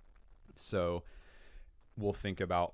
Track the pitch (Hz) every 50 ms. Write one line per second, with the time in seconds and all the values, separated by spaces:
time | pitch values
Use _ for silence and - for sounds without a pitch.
0 | - - - - - - - - - - - - - - 107 92 87 87 87 87
1 | - - - - - - - - - - - - - - - - - - - 110
2 | 104 101 101 - - 98 90 - 95 87 90 87 87 -